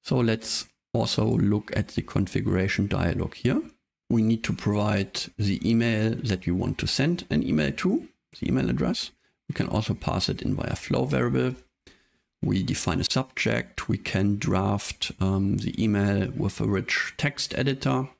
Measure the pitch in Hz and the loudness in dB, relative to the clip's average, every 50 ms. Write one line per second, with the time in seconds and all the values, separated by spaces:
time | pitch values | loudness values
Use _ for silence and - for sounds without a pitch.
0 | _ - 147 127 120 113 110 113 - - - - - - _ _ _ _ - 117 | _ 0 0 2 4 2 2 0 -2 -4 -4 -4 -4 -8 _ _ _ _ -2 0
1 | 117 113 - - 110 113 117 113 107 101 104 107 - - - 113 104 - - - | 0 2 2 2 2 4 4 4 4 4 4 2 0 -2 -2 -2 -2 -2 -4 -6
2 | - - - - 101 - - - - 113 95 92 92 101 - - 98 101 101 95 | -6 -2 0 0 0 0 0 -2 0 2 2 2 2 0 2 0 0 0 2 0
3 | 90 87 - - 87 - - - - 120 143 311 330 - _ _ _ _ _ _ | 2 0 0 0 -2 -4 -6 -2 0 0 0 0 -2 -4 _ _ _ _ _ _
4 | _ _ 120 113 110 110 113 113 - - - - - 107 104 104 104 104 104 101 | _ _ 2 2 4 4 2 0 0 -4 -4 -2 0 0 2 2 2 2 2 0
5 | 98 - - - - - _ - 104 101 98 - - 110 117 113 117 117 113 107 | 0 -2 -4 -6 -8 -6 _ -2 0 0 0 0 2 2 2 4 4 2 2 2
6 | 107 113 117 - - 110 98 92 - - 90 92 90 101 101 - - - - - | 2 0 0 0 0 -2 -2 0 0 0 0 0 0 -2 -2 -2 -2 -2 0 2
7 | 135 160 175 175 - - - - - - - 156 151 139 143 - - 185 214 339 | 2 0 0 -2 -2 -2 0 0 2 2 0 2 2 0 -2 0 0 0 0 0
8 | - - _ _ _ _ - - - - 120 131 131 123 123 131 131 - - - | -2 -6 _ _ _ _ -12 -6 -2 0 0 2 2 0 0 0 0 0 0 -2
9 | - - _ _ _ _ _ _ _ - - - - - - 101 107 - 92 - | -4 -8 _ _ _ _ _ _ _ -10 -4 -4 -2 0 0 -2 0 0 -4 -4
10 | - - 87 95 - - 95 - - - - - - - - - - - 135 127 | -2 -2 -2 0 0 -2 -2 -2 -2 -2 -2 -2 -2 -4 -4 -6 -2 -2 0 0
11 | 127 131 147 131 123 120 131 127 123 127 127 - - _ _ _ _ - - _ | 0 0 2 2 2 2 2 2 0 0 -2 -6 -14 _ _ _ _ -20 -20 _
12 | _ _ _ _ _ _ _ _ - - 101 95 95 - 101 - - - 85 90 | _ _ _ _ _ _ _ _ -2 0 0 0 0 0 -2 0 0 0 0 0
13 | - - - 135 127 - - - - - 113 117 - - _ - - - 110 - | 0 0 0 -2 -2 -2 -4 -2 -2 0 0 0 -2 -6 _ -10 -4 -4 -4 -4
14 | - - - - 98 101 104 104 117 - 98 95 98 104 101 101 - - - - | -4 -2 0 2 2 2 2 0 0 0 0 2 2 0 0 0 -2 -4 -4 -4
15 | - - - - 95 95 95 95 98 98 107 104 104 - - - 110 110 104 101 | -6 -8 -2 0 0 2 2 2 2 2 0 0 -2 -4 -2 0 0 2 2 2
16 | 101 101 101 98 95 - - - 104 101 - - 110 107 101 95 107 - - - | 2 2 2 2 0 -2 -2 -2 -2 -2 -2 -2 -2 0 0 0 0 -2 -2 -2
17 | - - - - - 143 - - - - - - 127 139 135 135 - 143 135 131 | -2 -4 -4 -2 -4 -4 -2 -2 -6 -4 -2 -2 0 0 -2 0 0 0 0 0
18 | 135 139 - _ | -2 -4 -10 _